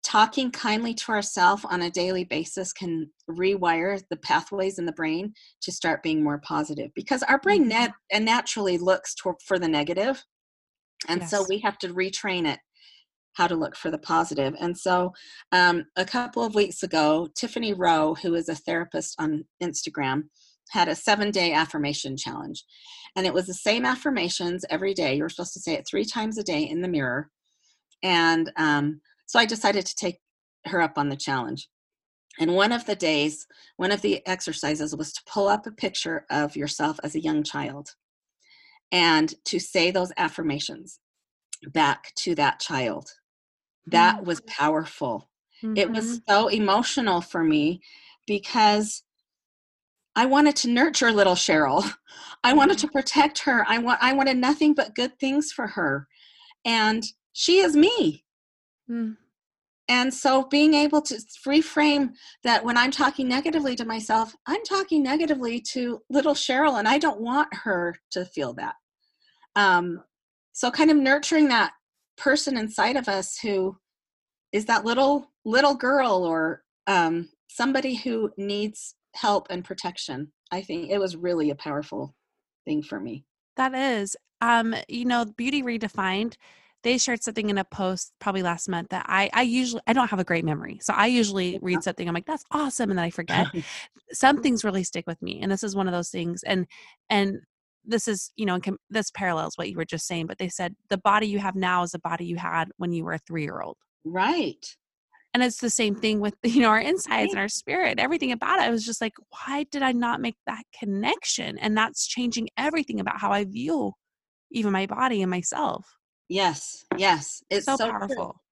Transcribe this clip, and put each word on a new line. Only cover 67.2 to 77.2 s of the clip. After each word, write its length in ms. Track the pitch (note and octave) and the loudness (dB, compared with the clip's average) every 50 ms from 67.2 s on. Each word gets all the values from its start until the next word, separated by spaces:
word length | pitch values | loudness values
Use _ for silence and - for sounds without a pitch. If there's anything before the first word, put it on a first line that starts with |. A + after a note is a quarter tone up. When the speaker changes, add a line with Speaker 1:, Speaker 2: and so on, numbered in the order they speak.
Speaker 1:
want 320 | A3+ A#3 B3 C#4+ D4 D4 - | -4 -2 0 0 0 0 -4
her 400 | - - A#3 G3 F3 E3+ E3+ E3+ - _ _ | -10 -4 -2 -2 0 0 -2 -4 -8 _ _
to 140 | - F#3 F3+ | -8 -8 -8
feel 280 | F3+ _ - C#3+ B2 A#2+ | -8 _ -6 -6 -6 -6
that. 200 | B2+ - - - _ _ _ _ _ _ _ _ _ _ _ _ _ _ _ _ | -8 -8 -10 -10 _ _ _ _ _ _ _ _ _ _ _ _ _ _ _ _
Um, 460 | G#3 G#3 G3 F#3 F3 F3 F3+ E3+ F3 - _ _ _ _ _ _ _ _ _ _ | 4 6 6 6 4 2 0 -6 -8 -10 _ _ _ _ _ _ _ _ _ _
so 180 | - - A#3+ | -2 -2 -2
kind 200 | A#3+ - D#4 D#4 | 2 4 6 8
of 60 | D#4 | 8
nurturing 520 | D4 C4+ C4 C#4 D4 D4 - E4 D#4 D4+ C#4 | 6 6 6 4 4 4 2 4 6 6 6
that 240 | B3 A3+ G3+ D#3 - _ _ _ _ _ _ _ _ | 6 4 2 2 -2 _ _ _ _ _ _ _ _
person 400 | _ - C#4+ C4 D4 - D4 C#4 | _ 2 2 2 2 2 0 -2
inside 400 | A#3+ G#3+ G#3+ A3 - G3 A3 B3+ | -2 -2 -4 -2 0 0 2 2
of 120 | C#4 B3+ A3 | 0 0 0
us 300 | G3 F#3+ F#3+ - - - | -2 -2 -2 -6 -10 -6
who 380 | - A3+ G3+ F#3+ F#3+ F#3+ F#3+ _ _ _ _ _ _ _ _ _ _ _ _ _ _ _ - | -4 -2 0 0 0 -2 -4 _ _ _ _ _ _ _ _ _ _ _ _ _ _ _ -4
is 140 | G3+ G#3+ | -4 0
that 180 | A3 A3+ A3 G3+ | 2 0 0 2
little, 460 | A3+ A#3 B3 C4+ C4+ C#4+ C#4+ C#4 _ _ _ _ | 0 2 4 4 4 4 2 -2 _ _ _ _
little 300 | A3 A3 B3+ C#4 C#4+ C#4 | 0 2 4 4 4 4
girl 500 | B3 - B3 C4+ C#4+ C4+ A#3+ G3+ F#3 F3+ | 2 0 2 2 4 4 4 2 2 2
or, 380 | E3+ E3 E3 D#3+ D#3+ E3 - _ _ _ _ _ | 0 0 0 0 -2 -4 -6 _ _ _ _ _
um, 420 | - G3 F3+ E3+ E3 E3 E3+ | 0 2 2 4 2 0 -2